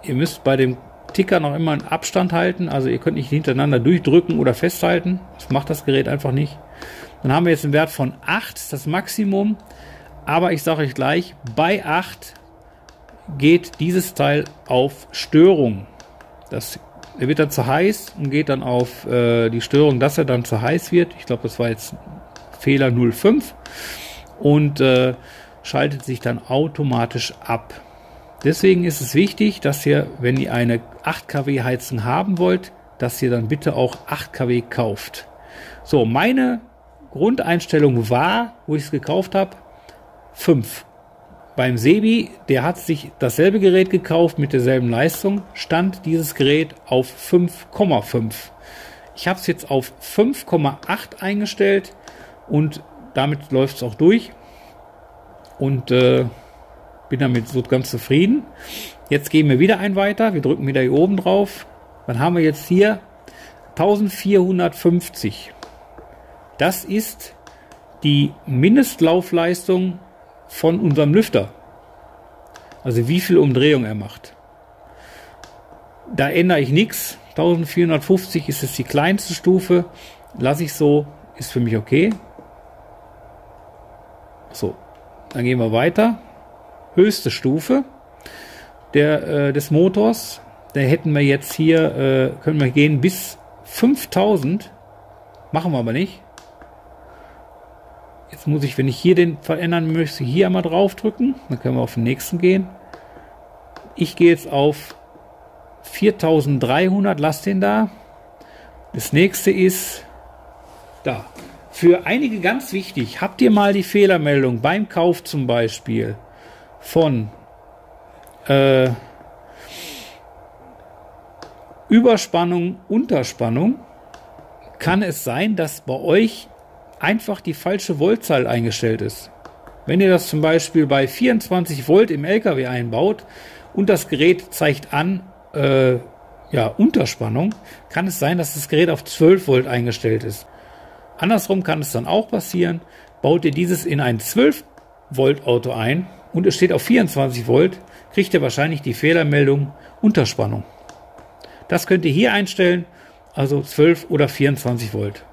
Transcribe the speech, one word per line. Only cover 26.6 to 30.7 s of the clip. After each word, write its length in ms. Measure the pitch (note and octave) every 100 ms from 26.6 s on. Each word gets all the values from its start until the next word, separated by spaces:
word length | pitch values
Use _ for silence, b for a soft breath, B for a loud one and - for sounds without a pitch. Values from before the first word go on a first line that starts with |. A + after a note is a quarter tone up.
| D#3 D3 D3 A#2+ A#2 B2 - -
ab. 300 | - A#2 - - B B B B B B
Deswegen 400 | C#3 D#3+ F#3+ F#3 F3
ist 160 | D3+
es 140 | B2 D3
wichtig, 440 | G3 - G#3+ F#3+
dass 260 | - C#3 C#3+
ihr, 220 | D3 C#3+ -
wenn 180 | B2 C3
ihr 160 | -
eine 260 | A#2+ A#2+